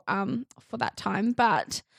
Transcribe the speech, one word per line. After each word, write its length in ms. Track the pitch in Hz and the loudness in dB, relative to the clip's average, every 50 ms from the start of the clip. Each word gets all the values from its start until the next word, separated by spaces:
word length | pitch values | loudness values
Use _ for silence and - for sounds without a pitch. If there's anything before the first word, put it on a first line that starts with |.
| - | -2
um, 400 | - 196 196 196 - 269 233 262 - - - | -2 -2 0 0 -2 -2 -4 -6 -8 -14 -20
for 160 | - _ - | -14 _ -6
that 200 | 240 - - - | -4 -4 -4 -4
time. 360 | - - 202 190 190 214 240 | -4 -4 -2 -2 0 0 0
But 500 | 240 - 240 220 165 - - - - - - _ _ | 2 4 4 4 4 2 0 -2 -6 -10 -10 _ _